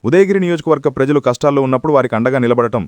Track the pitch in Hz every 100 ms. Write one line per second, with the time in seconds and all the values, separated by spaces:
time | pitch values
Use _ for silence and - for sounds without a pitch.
0 | 113 170 196 196 180 170 160 147 143 131
1 | 135 147 131 123 151 139 135 127 151 143
2 | 123 110 123 131 120 120 117 113